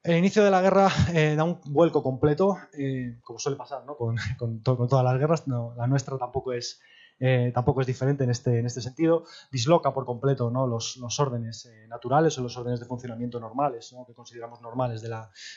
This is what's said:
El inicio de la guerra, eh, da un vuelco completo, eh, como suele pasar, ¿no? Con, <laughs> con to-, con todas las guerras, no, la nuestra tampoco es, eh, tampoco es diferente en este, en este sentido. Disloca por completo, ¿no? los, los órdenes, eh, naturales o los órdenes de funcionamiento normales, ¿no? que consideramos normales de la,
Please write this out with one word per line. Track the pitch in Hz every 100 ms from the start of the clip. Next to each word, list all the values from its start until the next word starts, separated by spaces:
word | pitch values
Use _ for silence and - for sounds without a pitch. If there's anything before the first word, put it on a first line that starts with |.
El | - 170
inicio | 190 214
de | 202
la | 185
guerra, | 190 190 196 - -
eh, | 170 151 151
da |
un | 165 175 143
vuelco | 143 170 160
completo, | 143 127 147 147 196 190 - 151
eh, | 139 131 123 117
como | - 113
suele | 143 139
pasar, | 135 135
¿no? | 123 147
Con, | 117 117
<laughs> | - 127
con | 120 113
to-, | 110 123
con | 120
todas | 135
las | 127 127
guerras, | 151 160 -
no, | 123 117 120
la | 120
nuestra | 135 - 135
tampoco | 123 131 127
es, | 123 - - _ - - -
eh, | 131 127 123
tampoco | 123 120 135
es | 127
diferente | 120 131 143
en | 127
este, | 120 - 120
en |
este | 120 123
sentido. | 127 127 160 165 165 - -
Disloca | 135 117 170 143
por | 135 123
completo, | 123 139 131 120
¿no? | 123 131
los, | 117 - 131
los | 120 -
órdenes, | 139 120 113 113 123
eh, | 110 110
naturales | 117 123 143 165 131
o |
los | 123 120
órdenes | 120 120
de | -
funcionamiento | 123 127 113 120 120
normales, | 113 120 143 117 -
¿no? | 123 123
que |
consideramos | 120 117 120 117 117
normales | 117 120 127 113
de | 113
la, | 110 110 - -